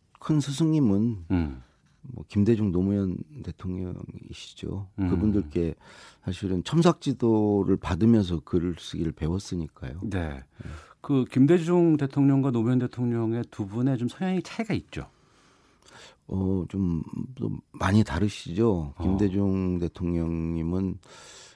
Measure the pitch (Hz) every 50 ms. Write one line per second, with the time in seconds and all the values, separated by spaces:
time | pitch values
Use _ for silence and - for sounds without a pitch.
0 | _ _ _ - - - 156 151 135 - 139 135 165 160 156 156 143 107 98 101
1 | 110 120 113 95 82 - 92 87 80 71 65 65 - _ _ _ _ _ _ _
2 | - - - - - - - 104 101 110 120 104 107 101 82 90 95 98 101 101
3 | 98 95 87 - - - 151 143 - 87 82 - - 92 92 92 92 90 - -
4 | - - - - - - - - - - - - - 76 - 98 101 - - -
5 | 98 90 87 87 98 107 95 104 87 76 - 90 85 80 76 - - - - -
6 | - - - _ - 98 92 - - 92 92 90 85 - 147 165 170 180 165 -
7 | - 147 123 - 123 117 113 107 107 104 101 101 95 90 98 87 - - 90 82
8 | 107 113 117 107 98 90 87 78 - - - 87 82 90 82 - - - - 80
9 | 85 80 76 - 80 78 90 98 - - 95 87 80 76 - - 131 127 - 87
10 | 95 107 95 92 85 78 69 67 - - _ - - - - - - - - _
11 | - - 143 131 123 - - 131 135 147 175 180 160 165 175 180 170 165 156 139
12 | 139 135 - 143 139 139 139 135 131 139 120 117 110 120 127 127 123 120 - 120
13 | 127 120 117 117 113 110 113 120 113 - - - 104 98 101 117 123 139 135 110
14 | 120 120 - - 190 190 190 180 165 - - - 226 - 165 101 - _ - -
15 | 65 - _ _ _ _ _ _ _ _ _ _ _ _ _ _ _ - - -
16 | - - - _ _ - - 95 95 92 95 92 85 - - 98 95 87 85 80
17 | - - - - - 135 127 - 117 107 98 - - _ - - 90 95 98 110
18 | 107 - - 85 101 104 - - - - 85 95 113 117 98 87 78 73 73 -
19 | - 95 95 98 104 98 90 101 101 98 95 95 92 90 90 87 87 82 - -
20 | 92 85 87 85 82 82 82 82 82 82 82 82 80 82 87 95 98 95 85 -
21 | - - - - - - - - - - -